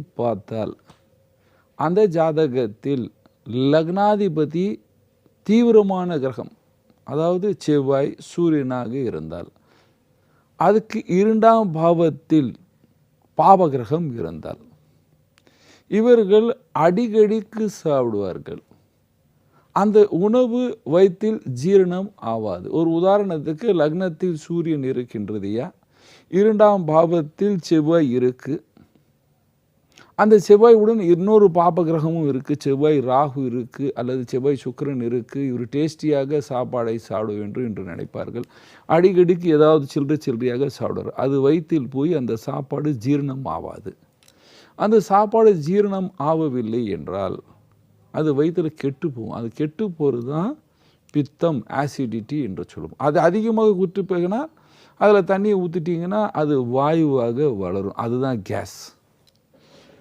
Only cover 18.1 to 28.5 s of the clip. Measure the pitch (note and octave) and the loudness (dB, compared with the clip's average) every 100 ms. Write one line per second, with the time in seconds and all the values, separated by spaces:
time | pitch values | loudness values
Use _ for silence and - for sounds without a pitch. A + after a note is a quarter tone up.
18.1 | G2+ F#2+ D2 - E2+ - _ _ _ _ | -2 -6 -8 -12 -16 -18 _ _ _ _
19.1 | _ _ _ _ _ _ F3 G#3 G#3 G3+ | _ _ _ _ _ _ -2 4 6 4
20.1 | E3 G#3 B3 B3+ A#3+ B3 - C3 E3+ G3 | 4 2 2 2 0 -4 -6 -2 4 4
21.1 | F3 G#3+ A3 C3+ B2 E3 G3 F3+ F3+ G3+ | 2 -4 -4 -6 -4 2 4 4 -2 -8
22.1 | - A#2 A2+ G#2+ F2+ - D#3 E3 E3 F#3 | -10 -8 -6 -6 -8 -4 -2 0 2 2
23.1 | G3+ G3 D#3+ C#3+ D#3 A#3 F3+ D3+ E3+ F#3 | 2 0 -4 -6 -4 -2 0 0 0 -4
24.1 | D#3 F#3 D#3 - E3+ E3 D3 C3 B2 A#2+ | -4 -4 -6 -6 -4 -2 -4 -4 -6 -6
25.1 | A#2 G#2 G#2+ G2 A2 D#3+ - _ _ _ | -8 -8 -6 -6 -6 -8 -12 _ _ _
26.1 | - _ F3+ G#3+ G#3+ G#3 G3+ D#3 D#3 E3 | -20 _ 2 2 6 4 4 2 4 4
27.1 | E3+ D3 - G3+ G3 - D#3+ D3+ E3+ C#3+ | 2 -2 -4 -2 -2 0 2 4 2 2
28.1 | B2 B2 B2 - | 2 0 -2 -8